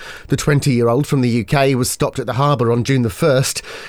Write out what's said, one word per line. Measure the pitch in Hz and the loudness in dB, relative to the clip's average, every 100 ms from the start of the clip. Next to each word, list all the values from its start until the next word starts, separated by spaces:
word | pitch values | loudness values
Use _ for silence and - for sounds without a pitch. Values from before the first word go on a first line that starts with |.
| - - - | -14 -18 -4
The | 135 | -2
twenty-year-old | - 143 143 120 117 123 147 | 0 0 2 2 2 2 0
from | 143 | 0
the | 123 | 2
U | 117 101 | 0 0
K | 147 139 | 2 2
was | 127 123 | 2 -2
stopped | - 147 - | -2 -4 -2
at | 120 | -4
the | |
harbour | 120 143 131 117 | 0 0 2 2
on | 120 | 0
June | 113 135 | 0 0
the | 117 | 0
first. | - 165 131 131 - - - | 0 2 2 0 -4 -10 -16